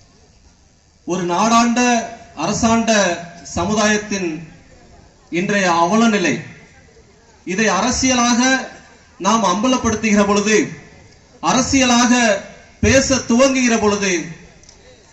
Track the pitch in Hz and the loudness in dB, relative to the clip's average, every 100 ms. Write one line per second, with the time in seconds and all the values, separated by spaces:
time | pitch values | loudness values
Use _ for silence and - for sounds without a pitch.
0 | _ _ _ _ - _ _ _ _ _ | _ _ _ _ -20 _ _ _ _ _
1 | - 180 170 175 220 233 240 240 247 233 | -8 -6 -2 0 2 4 2 0 0 0
2 | - - - - 170 208 226 226 220 208 | -2 -14 -18 -8 -6 -2 0 0 2 2
3 | 185 170 - - - 175 190 214 214 208 | 0 -2 -10 -18 -12 -6 -2 0 0 0
4 | 208 196 175 160 - - - - - - | -2 -6 -6 -8 -14 -20 -20 -20 -20 -20
5 | - _ - 165 196 202 185 165 170 220 | -20 _ -8 -6 -2 0 0 2 2 2
6 | 233 202 160 120 - - - - - - | 2 2 -2 -4 -8 -20 -20 -20 -20 -20
7 | - _ _ _ 165 190 214 180 240 226 | -20 _ _ _ -8 -2 0 0 -2 -2
8 | 262 247 240 233 254 262 - - - - | 0 0 0 0 0 0 -4 -16 -20 -20
9 | - - 185 226 190 196 254 254 226 208 | -20 -6 -2 0 0 0 0 0 -2 -2
10 | 220 202 202 202 208 214 - - - - | 0 2 2 0 2 0 0 -8 -20 -20
11 | - - _ - 160 233 247 269 254 240 | -20 -20 _ -8 -2 0 2 2 2 2
12 | 240 240 226 196 - - - - 208 262 | 4 2 2 -2 -6 -20 -20 -2 2 2
13 | 269 262 - 233 269 262 240 220 208 202 | 2 -2 0 2 4 2 0 2 0 0
14 | 196 170 165 - - - - - - - | -2 -4 -6 -16 -20 -20 -20 -20 -20 -20
15 | - | -20